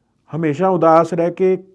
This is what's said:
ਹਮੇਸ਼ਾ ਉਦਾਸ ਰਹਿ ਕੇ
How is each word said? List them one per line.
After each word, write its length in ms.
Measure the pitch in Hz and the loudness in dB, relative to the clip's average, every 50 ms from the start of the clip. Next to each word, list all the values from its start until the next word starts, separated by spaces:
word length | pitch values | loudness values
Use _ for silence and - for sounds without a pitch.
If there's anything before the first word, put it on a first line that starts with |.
| _ _ _ _ _ - - | _ _ _ _ _ -12 -8
ਹਮੇਸ਼ਾ 320 | 160 170 156 139 143 185 190 | -4 -4 -4 -2 -2 -2 0
ਉਦਾਸ 460 | 185 165 160 165 160 165 165 165 185 | 0 2 2 4 4 4 2 0 -2
ਰਹਿ 160 | 165 165 175 | -4 -4 -4
ਕੇ 340 | 175 - 190 185 185 180 185 _ _ | -2 -2 0 0 0 -2 -6 _ _